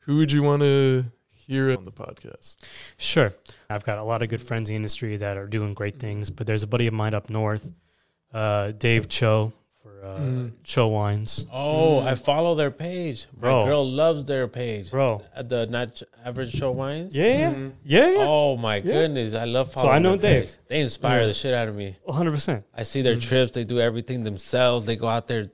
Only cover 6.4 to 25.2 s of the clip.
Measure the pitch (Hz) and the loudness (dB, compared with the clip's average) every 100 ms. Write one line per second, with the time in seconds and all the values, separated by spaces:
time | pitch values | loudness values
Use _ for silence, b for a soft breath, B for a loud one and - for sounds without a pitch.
6.4 | 110 107 107 120 117 110 107 107 - 110 | -4 -2 -2 0 0 0 -2 -4 -4 -4
7.4 | 107 107 - 175 _ _ _ _ _ 113 | -2 -4 -8 -20 _ _ _ _ _ -4
8.4 | 107 104 101 107 120 113 113 - 117 110 | -2 0 -2 -2 2 2 2 0 2 2
9.4 | 107 - _ _ 110 101 98 95 139 127 | 0 -6 _ _ -20 -20 -14 -6 -4 -4
10.4 | 123 113 - - 113 107 104 104 107 - | -6 -12 -4 2 2 2 0 0 -2 -4
11.4 | - 127 147 156 160 156 151 127 - 147 | -6 -6 -2 4 4 4 2 0 0 2
12.4 | 170 160 147 131 165 180 170 120 - 123 | 2 2 0 -2 -8 -6 -6 -8 -12 -4
13.4 | 117 131 107 147 135 131 160 156 135 139 | 2 4 4 2 0 2 2 2 -2 -4
14.4 | 123 123 123 107 90 131 135 107 - - | -4 -4 -6 -6 -4 0 0 0 -8 -14
15.4 | 123 120 113 120 123 - - _ 120 123 | -4 -2 -2 -4 -6 -10 -20 _ -10 -8
16.4 | 127 123 139 127 135 151 180 139 202 269 | -6 -4 -4 -4 -4 -6 -6 2 2 4
17.4 | 320 277 135 131 143 160 311 381 - 151 | 2 -2 -8 -12 2 6 6 6 4 4
18.4 | 147 127 113 104 98 139 160 139 113 110 | 2 2 0 0 0 2 2 0 -2 -2
19.4 | 117 123 135 - 127 139 180 190 202 143 | -2 0 -2 2 4 6 4 4 4 4
20.4 | - - _ 143 135 - 123 123 113 101 | 2 -12 _ -2 -2 -2 2 2 2 0
21.4 | 135 123 113 104 98 98 180 143 170 147 | -2 -2 -2 -4 -8 -10 -6 -2 0 0
22.4 | - 123 - - 113 139 127 113 117 131 | -2 -4 -6 -10 -6 0 2 2 2 2
23.4 | 123 123 110 120 117 113 120 127 110 98 | 2 0 -4 2 2 0 -6 -6 -6 -8
24.4 | - 123 127 120 107 113 113 117 | -4 2 4 2 -2 -4 -2 -2